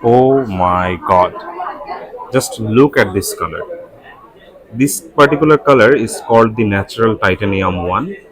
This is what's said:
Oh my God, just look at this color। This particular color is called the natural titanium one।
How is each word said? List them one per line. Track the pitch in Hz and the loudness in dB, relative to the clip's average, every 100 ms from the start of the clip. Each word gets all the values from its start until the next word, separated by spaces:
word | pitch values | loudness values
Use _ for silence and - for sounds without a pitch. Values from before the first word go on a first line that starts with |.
| 117 123 | 4 4
Oh | 131 135 123 92 90 | 4 2 0 -2 0
my | 90 90 90 - | 0 -2 -4 0
God, | 92 90 - - - - - - - - - - 131 | 2 2 -2 -14 -12 -12 -12 -14 -14 -14 -18 -4 -4
just | - 123 110 113 | -4 -8 -2 2
look | 143 143 | 4 2
at | 98 95 | 0 -2
this | - - | -6 -8
color। | 82 82 - - - - - - - _ - - _ 113 | -8 -8 -12 -14 -18 -20 -20 -20 -20 _ -20 -20 _ -2
This | 143 - - - | -2 -2 -8 2
particular | 143 147 156 147 - | 2 4 2 2 4
color | 135 110 117 110 | 4 6 4 0
is | - - | -8 2
called | 113 113 110 | 4 4 2
the | 107 98 | -2 -2
natural | 98 - 113 107 | -4 -2 -2 0
titanium | 101 92 101 95 95 92 87 95 | -2 0 -2 -2 -2 -2 -4 -4
one। | 170 202 - | -4 -12 -18